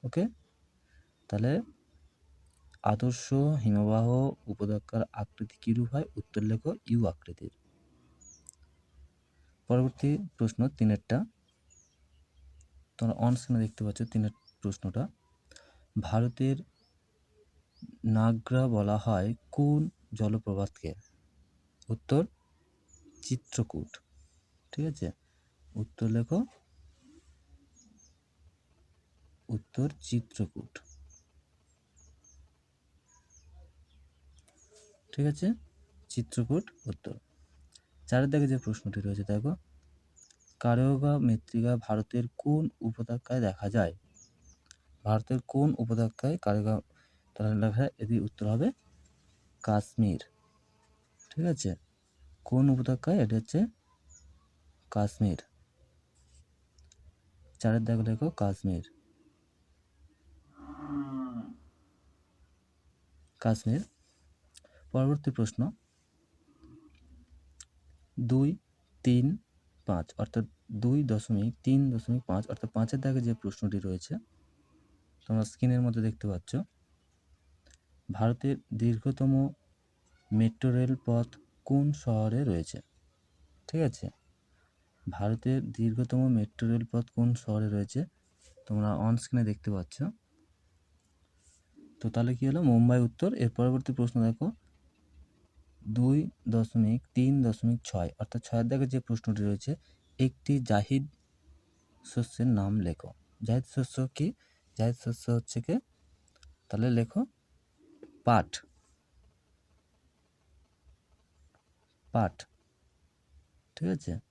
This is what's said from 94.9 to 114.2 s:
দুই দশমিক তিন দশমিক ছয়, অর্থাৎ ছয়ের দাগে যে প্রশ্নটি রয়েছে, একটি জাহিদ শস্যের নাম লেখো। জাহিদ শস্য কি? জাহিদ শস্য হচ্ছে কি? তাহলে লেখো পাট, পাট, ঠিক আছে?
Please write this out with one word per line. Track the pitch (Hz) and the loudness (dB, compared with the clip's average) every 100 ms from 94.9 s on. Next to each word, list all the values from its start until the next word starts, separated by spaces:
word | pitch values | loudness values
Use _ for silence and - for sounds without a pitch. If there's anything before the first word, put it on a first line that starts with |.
| _ _ - - _ _ _ _ _ - 110 | _ _ -20 -20 _ _ _ _ _ -6 2
দুই | 123 143 - - - | 4 4 0 -6 0
দশমিক | 117 110 117 110 120 - - | 0 2 2 2 2 -2 2
তিন | 127 139 120 | 4 4 2
দশমিক | 110 117 117 - | 2 0 0 -2
ছয়, | 98 85 - | -4 -4 -4
অর্থাৎ | 107 117 - | -8 -8 -4
ছয়ের | 117 117 | -2 0
দাগে | 135 135 | 0 0
যে | 127 - | -2 -2
প্রশ্নটি | 113 - 107 104 | -4 -2 -2 0
রয়েছে, | 101 - 156 _ _ _ _ | -2 -4 -8 _ _ _ _
একটি | 131 - - 143 123 | 0 0 0 0 2
জাহিদ | 104 104 135 143 _ _ _ _ - _ _ _ _ - | 0 2 0 -2 _ _ _ _ -20 _ _ _ _ -8
শস্যের | - 117 - 123 110 | -4 -4 0 2 2
নাম | 98 107 87 | 2 0 -2
লেখো। | 80 - - _ _ 107 | -4 -10 -18 _ _ 0
জাহিদ | 120 131 | 0 0
শস্য | - 131 - 131 - | -4 -4 -4 -6 -2
কি? | 156 - _ _ _ - | -4 -4 _ _ _ -2
জাহিদ | 113 120 | -2 0
শস্য | - 117 - 117 | -6 -6 -2 -2
হচ্ছে | - - 117 | -2 -8 -2
কি? | 202 _ _ _ _ _ _ - - _ | -4 _ _ _ _ _ _ -20 -20 _
তাহলে | 104 120 | -2 2
লেখো | 117 117 - 262 _ _ _ _ _ _ - - - - | 2 2 0 -4 _ _ _ _ _ _ -20 -20 -4 4
পাট, | 113 - - - _ _ _ _ _ _ _ _ _ _ _ _ _ _ _ _ _ _ _ _ _ _ _ _ _ _ _ _ _ _ _ _ _ _ | 4 4 -8 -16 _ _ _ _ _ _ _ _ _ _ _ _ _ _ _ _ _ _ _ _ _ _ _ _ _ _ _ _ _ _ _ _ _ _
পাট, | 117 101 - - _ _ _ _ _ _ _ _ - _ _ _ - | 0 0 -2 -20 _ _ _ _ _ _ _ _ -20 _ _ _ -8
ঠিক | 165 175 | -4 -4
আছে? | - 82 | -6 -10